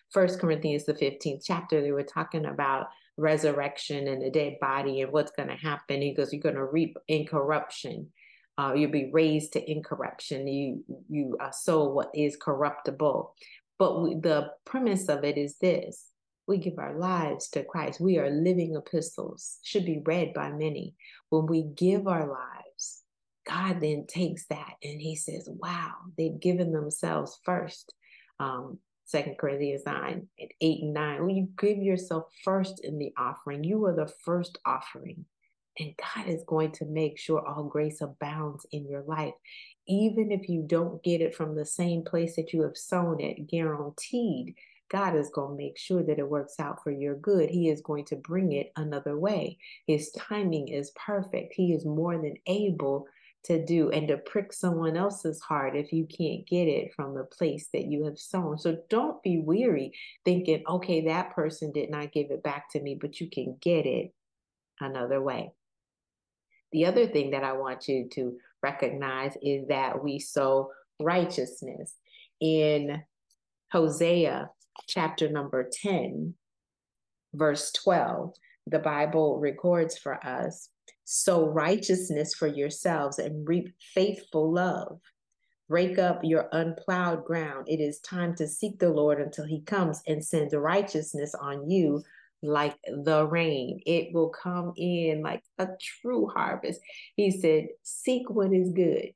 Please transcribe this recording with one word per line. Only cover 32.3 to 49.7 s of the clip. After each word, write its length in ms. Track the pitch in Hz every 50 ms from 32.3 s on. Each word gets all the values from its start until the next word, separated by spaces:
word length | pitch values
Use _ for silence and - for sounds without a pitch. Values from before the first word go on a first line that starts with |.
| _ - -
first 400 | 190 190 196 190 190 190 - -
in 140 | - 151 147
the 140 | 143 139 - -
offering, 460 | 127 123 143 - - 143 143 143 151
you 200 | 170 208 220 214
are 100 | 185 165
the 160 | 151 151 151 - -
first 360 | - 170 175 175 175 175 - - -
offering. 600 | 139 127 123 - - - 135 139 - - - - _ _ _ _ _ _ _ _ _ - -
And 120 | 156 147 - - - - -
God 140 | 226 202 190
is 160 | 165 165 -
going 240 | - 165 156 156 156
to 120 | 156 - 156
make 340 | 151 151 156 156 151 151 -
sure 260 | - - 160 151 -
all 200 | 147 147 151 147
grace 360 | 143 - 151 151 156 151 -
abounds 640 | 156 139 135 - 151 143 151 156 151 147 143 143 - -
in 160 | - 147 143 139
your 140 | 143 139
life. 320 | 139 147 160 156 151 143 - - _ - - - - - - _ _ -
Even 420 | 190 202 214 220 208 220 220 208
if 180 | 202 190 - -
you 140 | 175 160
don't 400 | 156 151 175 165 170 170 - -
get 180 | - 175 170 160
it 140 | 165 160 -
from 220 | - 160 151 151
the 80 | 156 147
same 400 | - - - 175 175 170 165 160
place 320 | - - 170 170 165 165
that 160 | - 160 -
you 100 | - 160
have 140 | 156 143 -
sown 440 | - - - 185 180 175 170 160 147
it, 280 | 147 147 - - 151 -
guaranteed, 1080 | 175 170 160 156 151 147 147 147 147 - - - - 240 240 208 147 127 247 - - - - _ _ _ _ -
God 280 | - 190 196 180 170
is 140 | 151 147 147
gonna 260 | - 147 139 139 143
make 220 | 143 143 139 - -
sure 260 | - - 185 175 160
that 160 | 156 151 147
it 100 | 143 139
works 300 | 147 147 139 - - -
out 240 | 151 143 - - -
for 80 | 151
your 240 | 143 139 143 143 143
good. 340 | 143 151 208 202 180 156 156
He 200 | 170 180 170 160
is 100 | 151 151
going 240 | - - 151 147 143
to 120 | - 156
bring 360 | 139 - - 170 185 190 170
it 180 | 143 143 - - -
another 420 | 160 151 151 147 139 - 147 147 151
way. 400 | 170 208 214 180 - - - _ - -